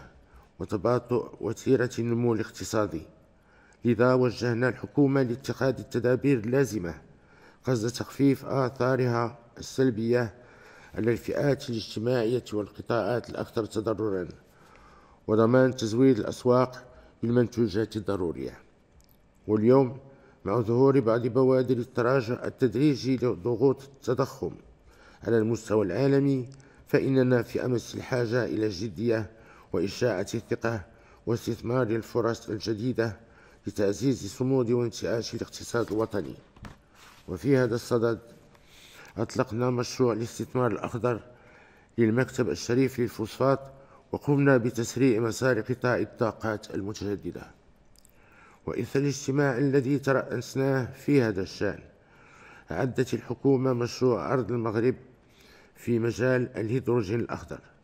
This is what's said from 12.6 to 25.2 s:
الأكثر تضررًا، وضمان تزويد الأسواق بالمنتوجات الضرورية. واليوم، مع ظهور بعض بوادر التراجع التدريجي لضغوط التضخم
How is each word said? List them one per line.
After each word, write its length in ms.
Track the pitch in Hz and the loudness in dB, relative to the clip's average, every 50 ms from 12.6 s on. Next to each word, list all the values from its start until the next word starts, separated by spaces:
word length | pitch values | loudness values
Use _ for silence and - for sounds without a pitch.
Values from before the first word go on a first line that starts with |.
| 101 98 - - - - 120 117 95 98 123 117 - - | -6 -6 -10 -12 -6 -2 -2 0 0 0 -2 -2 -4 -6
الأكثر 360 | - - - - - 117 107 | -8 -8 -8 -6 -4 -4 -4
تضررًا، 600 | 98 - 107 101 110 110 92 110 107 95 92 87 76 78 - _ _ _ _ - - - - - - - - - - - _ - - | -4 -4 -4 -2 -2 -2 -2 -2 -2 -2 -2 -4 -6 -10 -18 _ _ _ _ -20 -20 -20 -20 -20 -20 -20 -20 -20 -20 -20 _ -2 0
وضمان 480 | 107 107 113 113 123 131 131 131 120 | 4 4 6 6 6 6 6 4 2
تزويد 440 | - 113 110 107 117 135 135 131 107 | 0 -4 -2 2 6 6 6 6 4
الأسواق 680 | 98 - - - - 123 123 127 127 127 - - - - - - - - _ - - | 2 -6 -6 -2 2 4 4 4 4 2 -2 -12 -18 -20 -20 -20 -20 -20 _ -6 -2
بالمنتوجات 720 | 113 120 123 120 107 - 113 120 107 85 104 110 104 - | 0 2 2 2 2 2 0 0 0 0 -2 -2 -2 -4
الضرورية. 720 | 107 95 98 98 95 92 82 71 64 65 62 - - - _ _ _ _ _ _ - - _ _ _ _ _ _ _ - - | -6 -4 -4 -4 -2 -2 -4 -4 -6 -8 -10 -10 -14 -20 _ _ _ _ _ _ -20 -20 _ _ _ _ _ _ _ -4 0
واليوم، 500 | 107 104 104 117 127 135 135 120 127 131 - - - - - - - _ - | 2 4 6 6 6 6 6 2 -2 -10 -16 -20 -20 -20 -20 -20 -20 _ -4
مع 160 | 92 101 120 | -2 0 0
ظهور 380 | 113 101 117 123 135 135 131 139 | 0 2 2 4 4 6 6 4
بعض 280 | 113 113 110 123 120 127 | 4 2 2 2 0 0
بوادر 500 | 107 131 131 131 131 131 127 120 135 120 | 2 2 4 4 4 4 2 2 0 -2
التراجع 680 | 120 - - - 117 117 135 135 113 107 123 - - | -2 -6 -2 0 2 2 2 2 0 0 -4 -4 -6
التدريجي 720 | - - - 131 120 98 120 147 156 139 107 101 127 135 | -8 -4 0 0 0 2 4 2 2 2 2 0 -2 0
لضغوط 680 | 123 135 127 101 85 90 117 120 98 127 139 127 - - | 0 0 0 -2 0 -2 -2 0 4 4 4 2 2 -4
التضخم 680 | - - - - - 127 120 139 - - - - 82 - - - - - _ _ - - - - - - - | -20 -20 -10 -4 -2 0 0 0 -2 -4 -8 -8 -8 -8 -10 -20 -20 -20 _ _ -20 -20 -20 -20 -20 -20 -10